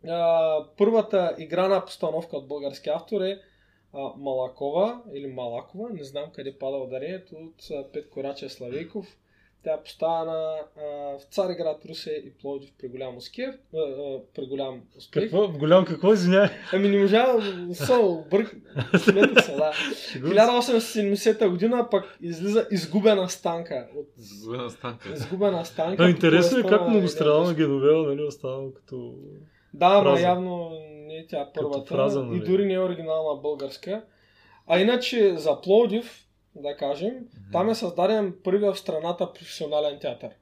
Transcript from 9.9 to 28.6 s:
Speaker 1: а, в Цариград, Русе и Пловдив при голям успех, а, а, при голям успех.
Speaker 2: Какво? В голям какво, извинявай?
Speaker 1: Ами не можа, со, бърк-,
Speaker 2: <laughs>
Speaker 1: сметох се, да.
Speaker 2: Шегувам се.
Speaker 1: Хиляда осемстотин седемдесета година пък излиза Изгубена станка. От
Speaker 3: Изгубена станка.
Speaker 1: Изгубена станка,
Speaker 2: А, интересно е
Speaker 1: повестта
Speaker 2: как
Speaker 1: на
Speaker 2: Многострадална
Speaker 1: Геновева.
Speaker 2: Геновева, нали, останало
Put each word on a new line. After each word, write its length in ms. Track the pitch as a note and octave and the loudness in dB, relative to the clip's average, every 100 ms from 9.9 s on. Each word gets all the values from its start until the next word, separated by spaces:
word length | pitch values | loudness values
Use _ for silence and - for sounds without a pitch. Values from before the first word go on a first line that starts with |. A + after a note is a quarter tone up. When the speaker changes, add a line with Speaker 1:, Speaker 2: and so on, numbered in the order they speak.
| - D#3+ E3 E3 D#3+ D#3+ D#3 D3+ - | -6 -2 -2 -4 -4 -6 -8 -12 -14
Speaker 1:
а, 40 | D3+ C#3+ C#3+ C#3 | -12 -10 -10 -12
в 40 | - | -8
Цариград, 540 | - F#3 E3+ D#3+ D3+ - | -4 -4 -2 -4 -6 -10
Русе 260 | E3 - | -14 -10
и 220 | D3+ C#3 | -10 -10
Пловдив 400 | _ C#3 C#3 C#3 _ | _ -10 -10 -12 _
при 80 | B2+ | -14
голям 300 | B2+ C3 B2 | -10 -12 -12
успех, 320 | - - C4 C4+ _ | -16 -10 -10 -12 _
а, 40 | D#3+ | -6
а, 420 | D3 C3+ C#3+ C3+ - - | -4 -4 -8 -10 -12 -12
при 100 | C3 | -8
голям 340 | C3+ C3+ B2 - _ | -6 -8 -10 -18 _
успех. 260 | - - | -6 -4
Speaker 2:
Какво? 240 | A3 G3 G#3 | 0 2 0
В 100 | D3+ | 0
голям 280 | D3+ F3+ F3+ | 6 6 6
какво, 280 | D#3+ F#3 | 2 4
извинявай? 360 | G#3+ F3 F#3+ G3+ - - | 6 6 6 4 0 -4
Speaker 1:
Ами 160 | F#3 G3+ | 0 2
не 100 | G3 | 4
можа, 240 | G3 G#3+ B3+ A#3 G3+ F#3 F3 | 4 6 6 4 0 -6 -8
со, 500 | F3 D3 B3 G#3 E3 D3+ | -6 2 4 4 2 0
бърк-, 240 | G3 A3 - - C#3+ | 0 0 -10 -10 -8
Speaker 2:
<laughs> 240 | B2 F3+ | 2 4
Speaker 1:
сметох 460 | - G3 C#4 A#3 - | 4 6 4 4 -2
се, 100 | C#3+ | -2
да. 180 | D#3 | -2
Speaker 2:
Шегувам 220 | D3+ C#4 - | -2 -6 -8
се. 240 | - C3+ C#3 | -10 -6 2
Speaker 1:
Хиляда 240 | G3+ A#3 B3 | 4 6 4
осемстотин 240 | A#3+ A#3 | 2 0
седемдесета 680 | A3+ A3 G3+ G3+ A3+ G#3+ G#3 | 0 -2 0 2 2 2 2
година 380 | F3+ A3 B3 A#3+ | 2 0 0 0
пък 260 | G3 F#3+ - | -2 -2 -14
излиза 460 | E3+ E3 F#3+ G#3+ - | -10 -6 0 0 0
Изгубена 580 | G3 D#3+ F#3 G3+ G3+ F3+ | -4 -2 2 4 4 0
станка. 600 | - F3 E3+ E3+ C3+ A#2+ C#3 | -4 -6 -6 -6 -10 -10 -14
От 120 | D3 C3 | -14 -18
Speaker 3:
Изгубена 520 | G#2 G2+ A2 B2 B2 | -20 -18 -10 -8 -10
станка. 440 | A#2 B2 A#2 - | -10 -12 -12 -12
Speaker 1:
Изгубена 520 | - A#2 F#3 G3+ F3 E3 | -10 -8 -2 0 0 -6
станка, 380 | - D#3+ F#3+ F3 | -4 -4 4 6
Speaker 2:
А, 40 | |
интересно 480 | E3+ E3 E3 E3+ C4 | 6 6 6 6 2
е 40 | |
Speaker 1:
повестта 160 | F#3+ G#3 | 4 4
Speaker 2:
как 100 | B3+ | 4
Speaker 1:
на 60 | |
Speaker 2:
Многострадална 600 | G#3+ F3 - D3+ D3+ F3 | 2 2 0 4 4 4
Speaker 1:
Геновева. 340 | D#3+ D3+ C#3 C#3 | 2 2 4 4
Speaker 2:
Геновева, 220 | D#3 D3+ C#3 | 4 2 -2
нали, 80 | |
останало 500 | D3 C#3 C3 C3+ | -6 -8 -8 -8